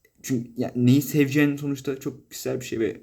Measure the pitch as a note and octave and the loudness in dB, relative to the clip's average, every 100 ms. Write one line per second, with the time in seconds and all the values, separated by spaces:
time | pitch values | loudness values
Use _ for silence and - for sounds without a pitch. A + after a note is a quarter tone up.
0 | _ _ - B2+ A#2+ - A#2 B2 B2 C#3 | _ _ -4 -4 -4 -6 -4 2 6 6
1 | - D#3 C3+ D3 D3 C#3+ D3 C#3 C#3+ C3+ | 4 2 2 4 2 0 -4 -6 -6 -8
2 | D3 B2+ - - B2+ B2+ - A#2 G#2+ - | -8 -10 -14 -10 -6 -6 -4 -2 -2 -4